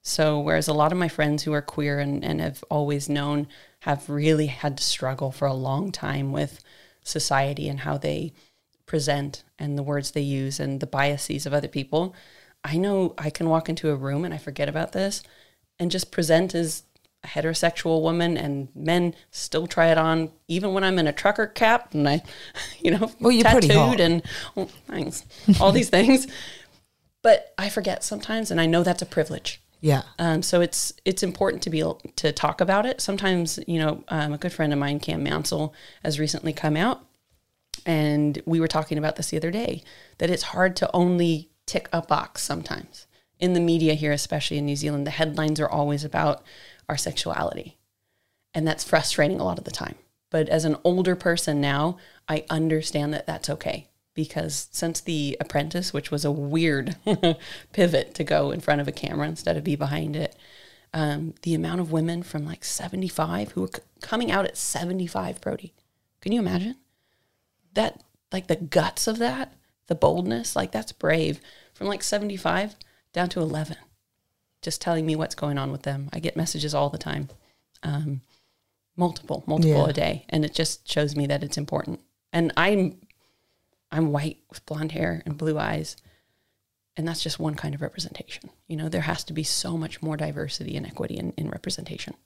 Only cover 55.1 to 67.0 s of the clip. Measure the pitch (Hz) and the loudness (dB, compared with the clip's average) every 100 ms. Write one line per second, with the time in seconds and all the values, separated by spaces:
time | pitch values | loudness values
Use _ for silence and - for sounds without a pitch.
55.1 | 156 143 - - 147 151 175 180 139 - | -2 -2 -4 -2 -2 -2 -4 -4 -6 -4
56.1 | 147 147 147 143 160 165 139 170 165 - | -2 -2 -2 -2 2 2 2 -2 -4 -2
57.1 | 202 170 160 - - - - 175 139 - | 2 2 2 -6 -18 -8 2 4 4 0
58.1 | - 147 151 143 165 - 147 143 - - | -6 0 2 2 -2 0 0 0 -6 -6
59.1 | 147 147 160 170 160 147 147 147 147 156 | -4 -4 -4 -2 -2 -2 -2 -2 -2 -4
60.1 | 151 151 - - - - - _ 160 151 | -4 -6 -8 -20 -20 -20 -20 _ -2 -2
61.1 | 147 160 - 170 160 165 170 170 160 165 | -2 -6 -6 -2 0 0 -2 0 0 0
62.1 | 170 180 156 151 165 - - 175 190 185 | -2 -6 -8 -8 -8 -8 -6 -6 -4 -4
63.1 | - 160 180 208 - 185 - _ _ - | -2 -2 -2 -4 -4 -6 -8 _ _ -6
64.1 | 226 240 196 190 - - - 175 185 175 | -2 0 0 0 -4 -6 -4 -4 -4 -4
65.1 | 196 185 185 - - 180 _ _ _ _ | -4 -6 -6 -6 -8 -10 _ _ _ _
66.1 | _ - 233 185 180 202 262 _ _ | _ -2 0 0 -2 -4 -8 _ _